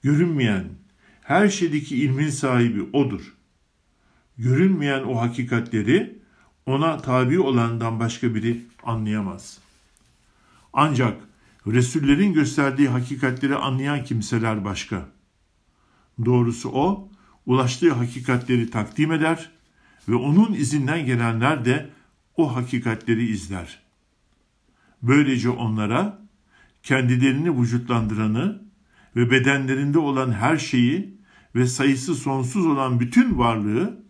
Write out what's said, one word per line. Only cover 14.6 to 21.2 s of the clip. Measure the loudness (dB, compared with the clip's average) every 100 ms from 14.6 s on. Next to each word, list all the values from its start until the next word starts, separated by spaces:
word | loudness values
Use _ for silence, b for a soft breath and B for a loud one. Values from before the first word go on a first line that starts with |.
başka." | -4 -8 -6 -8 -8 _ _ _ _ _ _ _ _ _ _ -6
Doğrusu | 0 2 2 -2 -6
o, | -2 0 -2 -8 B B B 0
ulaştığı | 2 2 2 2
hakikatleri | 2 -4 -6 -2 -2 2 0 0
takdim | -4 -4 -2 0
eder | 2 0 -2 -6 _ b b b b -2
ve |
onun | -2 4 4 4
izinden | 2 0 0 -2 -2 0
gelenler | 0